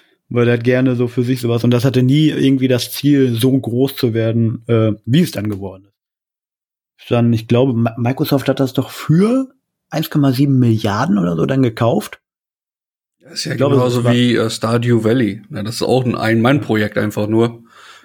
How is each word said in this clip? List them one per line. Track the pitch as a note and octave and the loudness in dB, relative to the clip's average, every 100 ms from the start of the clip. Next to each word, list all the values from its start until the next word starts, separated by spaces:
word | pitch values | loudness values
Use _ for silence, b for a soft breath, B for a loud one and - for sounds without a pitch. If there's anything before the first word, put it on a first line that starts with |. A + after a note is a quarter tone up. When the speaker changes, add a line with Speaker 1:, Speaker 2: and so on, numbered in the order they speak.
| B B - | B B -6
Speaker 1:
weil | A#2+ A#2+ | -2 0
er | A#2+ | 0
gerne | A#2 B2+ B2+ A#2+ | 0 0 2 0
so | B2 | -2
für | A#2+ | -2
sich | B2 B2+ | -2 -2
sowas, | A#2+ A#2 A#2+ | -2 0 2
und | |
das | A#2+ | 2
hatte | B2+ B2 | 2 2
nie | B2+ C#3+ D#3 | 2 4 2
irgendwie | - C3+ C3+ B2+ | 2 2 2 2
das | B2 - | 0 -2
Ziel, | - C#3 C#3 C3 | -4 2 2 2
so | A#2 B2+ C3 | 2 0 0
groß | A#2+ A#2+ C3+ - | -2 -2 -2 -2
zu | B2 | -2
werden, | A2+ A2+ A2+ A2+ A2 - | 0 -2 0 0 -2 -2
äh, | A#2 A2 G#2 - | 0 0 -2 -2
wie | C#3 | 0
es | F3 | 0
dann | - G#2+ | -2 -8
geworden | G2+ F#2+ F#2+ G2+ | -8 -10 -16 -20
ist. | _ _ _ _ _ _ _ _ _ _ _ - | _ _ _ _ _ _ _ _ _ _ _ -4
Dann, | A#2+ A#2 | 0 2
ich | A#2 - | 0 0
glaube, | A#2 C3+ | 2 2
Ma-, | A#2 A#2 A2+ | 0 -2 -2
Microsoft | A#2+ C3 D3+ C#3 B2+ | -4 -4 -2 -2 -2
hat | C3 | -2
das | C3+ | -2
doch | - B2+ | -2 -6
für | - - D#3+ G#3 B3+ C4 _ _ _ _ | -6 0 2 2 0 -4 _ _ _ _
eins | D#3 D#3+ | -8 -4
Komma | D#3 C#3 | 0 0
sieben | B2+ C#3+ C3 | 2 2 2
Milliarden | B2 A2 G#2+ G2+ C#3+ G3+ | 2 2 0 -2 0 0
oder | F3 E3 | 0 -2
so | - | -2
dann | C3+ | 0
gekauft. | C3 A2+ A#2 F3 - - _ _ _ _ _ _ _ _ _ _ | 0 0 0 0 -4 -12 _ _ _ _ _ _ _ _ _ _
Speaker 2:
Das | - | -16
ist | - - | -10 -6
ja | |
Speaker 1:
Ich | A#2+ | -2
glaube, | C#3 C#3 | 2 2
Speaker 2:
genauso | B2 A#2+ | 2 0
Speaker 1:
das | A#2+ | 2
war | |
Speaker 2:
wie, | A#2+ B2 A2+ | 2 2 2
äh, | A2 | -2
Stardew | - A2+ A#2+ A#2+ A#2 | -2 -2 0 2 2
Valley. | G#2+ B2 A2 G2+ - | 2 2 0 -4 -10
Ja, | A2 | -10
das | G#2 A#2+ | -8 -4
ist | |
auch | - B2 A#2+ | 0 0 0
ein | G2+ | -2
Ein-Mann-Projekt | A2 A2+ A2+ C#3+ - A2 G#2 - | 0 2 2 2 0 0 0 -2
einfach | G#2+ G#2 G#2 | -4 -2 -2
nur. | A2 A#2 A#2 - B B B | 0 0 -2 -20 B B B